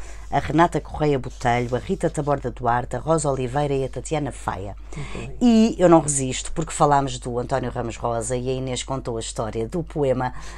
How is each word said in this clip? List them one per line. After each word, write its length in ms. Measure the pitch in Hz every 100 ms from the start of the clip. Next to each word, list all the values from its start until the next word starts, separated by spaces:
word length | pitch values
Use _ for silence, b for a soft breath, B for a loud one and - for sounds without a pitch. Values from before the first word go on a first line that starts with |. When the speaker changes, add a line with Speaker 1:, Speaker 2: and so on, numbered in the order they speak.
| b b -
Speaker 1:
a 100 | 139
Renata 420 | - 147 170 151
Correia 360 | - - 151 139
Botelho, 560 | - - 127 120 120
a 60 | 123
Rita 300 | - 185 170
Taborda 420 | - 143 139 123
Duarte, 460 | - 123 120 120 123
a 20 |
Rosa 320 | 120 165 147
Oliveira 420 | 135 127 135 147
e 120 | 135 131
a 20 |
Tatiana 420 | 127 - 156 139
Faia. 460 | - - 98 98 - -
Speaker 2:
Muito 240 | - 139 -
bem. 200 | 120 -
Speaker 1:
E 320 | 240 226 220 -
eu 80 | 180
não 140 | 165
resisto, 500 | 151 139 131 131 -
porque 220 | - 160
falámos 440 | - 147 143 139 123
do 220 | 131 120
António 320 | 120 131 123
Ramos 240 | 123 117 107
Rosa 400 | 120 117 110 127
e 140 | 127
a 20 |
Inês 320 | 131 131 123
contou 320 | - 135 - 113
a 60 |
história 440 | 110 - 110 113 113
do 140 | 175
poema 500 | 156 156 135 123 127 B B